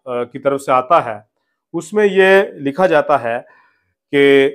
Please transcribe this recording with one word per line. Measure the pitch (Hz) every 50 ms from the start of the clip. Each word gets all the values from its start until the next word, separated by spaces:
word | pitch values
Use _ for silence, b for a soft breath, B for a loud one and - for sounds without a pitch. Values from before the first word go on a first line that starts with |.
| _ 131
की | 123 120 120 123 - 139
तरफ | - 139 139 139
से | 139 -
आता | 131 127 127 - 175 160
है, | 123 120 107 104 - _ _ _ _ _ _ _ _ _ -
उसमें | 170 170 - 202 208 214
ये | 202 185 190 190 190 190 196 202 - -
लिखा | 160 143 139 139 175 190 185
जाता | 165 147 143 - 147 131
है | 120 117 117 123 - b b b b b b b b b b _ _ _ -
कि | 143 139 139 139 139 135 139